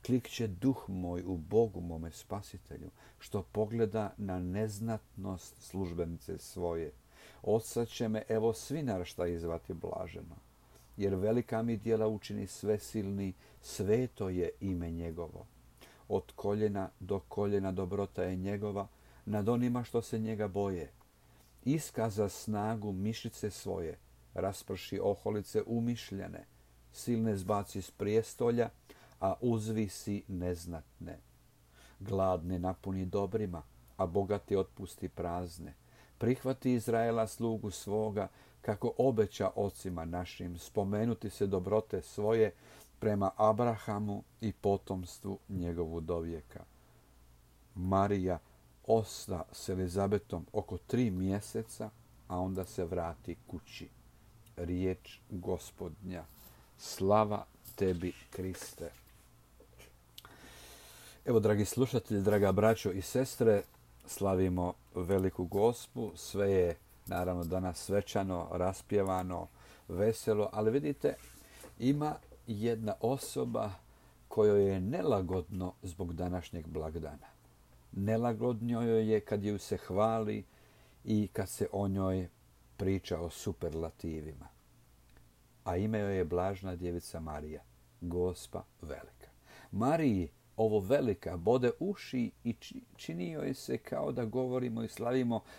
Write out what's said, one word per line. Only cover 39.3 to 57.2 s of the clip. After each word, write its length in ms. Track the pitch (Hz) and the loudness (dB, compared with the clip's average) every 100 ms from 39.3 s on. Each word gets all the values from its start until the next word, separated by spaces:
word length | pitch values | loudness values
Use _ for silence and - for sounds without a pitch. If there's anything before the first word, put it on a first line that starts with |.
| - 95 - | 0 0 0
ocima 480 | 101 - 92 85 | -2 -2 -6 -6
našim, 540 | 82 87 90 - 90 87 | -4 -4 -6 -8 -10 -10
spomenuti 720 | - 107 98 104 117 110 104 | -6 -2 0 2 0 -2 -4
se 160 | - 98 | -2 0
dobrote 560 | 95 95 107 - 95 | 0 2 0 0 -4
svoje 500 | - - 104 113 107 - - - - - | -6 -2 2 6 4 2 -16 -20 -20 -2
prema 320 | 110 101 95 - | 0 2 2 4
Abrahamu 840 | 107 107 120 107 - 104 104 101 - - | 4 6 2 0 -2 -2 -2 -4 -8 -6
i 120 | 110 | -4
potomstvu 880 | - 101 98 - 92 87 - 98 98 - | 0 2 2 0 -6 -6 -10 -8 -8 -6
njegovu 520 | 95 87 85 80 82 | -4 -2 -2 -2 -4
dovijeka.” 640 | 80 85 82 80 - - - - - - - - - - - - - | -2 -2 -4 -8 -10 -18 -18 -20 -20 -20 -20 -20 -20 -20 -20 -20 -14
Marija 640 | 90 92 95 101 101 92 85 - - - _ - | -4 2 4 4 2 2 -2 -6 -20 -20 _ 4
osta 560 | 113 104 - - 85 - | 4 4 -6 -6 -6 -8
s 160 | - - | -8 -4
Elizabetom 800 | 92 87 95 98 104 - 87 85 | -2 0 0 2 2 0 -8 -6
oko 260 | 104 - 90 | -6 -4 -6
tri 320 | - 120 117 | -2 2 2
mjeseca, 800 | 92 95 101 - 113 110 - 110 - - - - | 2 0 0 -2 -6 -8 -10 -12 -12 -20 -18 -6
a 120 | 90 | -4
onda 240 | 92 92 | -2 -2
se 200 | 90 - | -4 -4
vrati 520 | 85 90 82 80 87 85 - | -2 -2 -4 -6 -10 -10 -10
kući. 420 | 85 - - - - - - - - - - | -12 -12 -14 -16 -18 -20 -20 -20 -20 -16 -8
Riječ 640 | 85 90 92 92 - - - | -4 0 0 -2 -8 -20 -12
Gospodnja. 920 | 90 90 90 - - 87 78 92 87 78 - - - - - | -6 -4 -4 -6 -12 -12 -10 -10 -10 -12 -20 -20 -20 -20 -16
Slava 680 | - - 95 104 | -12 0 6 6